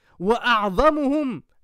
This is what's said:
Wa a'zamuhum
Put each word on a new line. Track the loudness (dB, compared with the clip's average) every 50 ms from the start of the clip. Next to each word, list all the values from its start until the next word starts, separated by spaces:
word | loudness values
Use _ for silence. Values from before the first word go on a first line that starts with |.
| _ _ _ -6
Wa | -2 -2 -2 0
a'zamuhum | 0 0 0 0 0 -2 0 4 4 4 4 2 -2 -2 -2 -2 -2 -4 -6 -8 -12 _ _ _